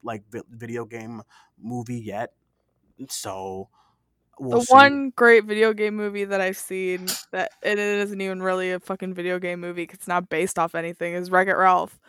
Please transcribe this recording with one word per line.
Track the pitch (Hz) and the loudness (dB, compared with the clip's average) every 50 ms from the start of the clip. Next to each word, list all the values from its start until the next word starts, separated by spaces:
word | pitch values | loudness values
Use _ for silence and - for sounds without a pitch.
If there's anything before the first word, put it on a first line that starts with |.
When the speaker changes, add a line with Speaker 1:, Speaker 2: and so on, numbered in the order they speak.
| - | -12
Speaker 1:
like, | 120 117 104 101 107 | -10 -10 -10 -12 _
vi-, | 110 113 - _ | -14 -14 -14 _
video | 123 113 120 117 117 120 113 | -18 -16 -12 -10 -8 -8 -8
game | 107 117 117 110 113 117 110 101 _ _ - _ _ _ _ | -10 -12 -14 -12 -12 -14 -14 -16 _ _ -20 _ _ _ _
movie | - 113 123 123 113 117 123 120 | -12 -8 -8 -8 -8 -8 -8 -10
yet. | 110 104 95 104 120 - _ _ _ _ _ _ _ _ _ _ _ _ _ - 131 - | -8 -8 -8 -8 -8 -8 _ _ _ _ _ _ _ _ _ _ _ _ _ -18 -14 -12
So, | - - - 107 95 95 95 98 95 95 95 _ _ _ _ _ _ _ _ _ _ _ _ _ _ - | -12 -10 -8 -8 -8 -8 -8 -8 -8 -10 -12 _ _ _ _ _ _ _ _ _ _ _ _ _ _ -10
we'll | 135 127 - 240 | -6 0 0 0
Speaker 2:
The | 240 | 4
Speaker 1:
see. | 240 254 269 277 277 285 277 | 8 10 10 10 10 6 0
Speaker 2:
one | 277 262 - | -4 -4 0
great | - 240 233 233 220 208 | 4 6 8 8 6 6
video | 214 208 214 220 220 220 | 2 0 2 2 2 2
game | 208 214 214 214 | 0 -2 -4 -2
movie | 214 208 208 202 202 202 | -4 -6 -6 -4 -6 -4
that | 196 202 190 | -2 -2 0
I've | 190 185 190 | 0 -2 -2
seen | - - - 190 190 185 180 180 180 185 185 - - - - | -6 -10 -10 -8 -6 -4 -4 -4 -4 -6 -6 -8 -8 -8 -8
that, | - - - - _ _ - | -6 -4 -4 -6 _ _ -4
and | 202 208 208 | -2 -2 0
it | 208 208 208 202 | 0 -2 0 -2
isn't | 202 202 208 196 | -2 -4 -4 -6
even | 190 190 190 185 185 | -6 -6 -6 -4 -2
really | 190 185 185 185 185 180 | -2 -2 0 -2 -2 -4
a | 180 | -4
fucking | _ - 190 185 190 185 185 | _ -8 -8 -8 -6 -8 -8
video | 180 175 180 180 180 | -6 -4 -4 -4 -4
game | 185 175 175 180 | -4 -6 -6 -6
movie | 175 175 175 175 170 | -8 -8 -8 -8 -8
'cause | - - - | -10 -10 -16
it's | - 185 | -6 -2
not | 175 180 180 - | -2 -2 -2 -2
based | - 160 180 190 - 175 | -2 -2 -2 -2 0 -2
off | 165 170 - | -2 -2 -2
anything, | 165 165 170 175 - 170 170 170 | -6 -6 -6 -6 -6 -6 -6 -4
is | 180 180 180 | -6 -4 2
Wreck-It | 185 185 190 196 185 | 4 4 4 4 4
Ralph. | - 190 185 185 175 165 196 - _ _ | 4 6 6 6 4 2 -2 -8 _ _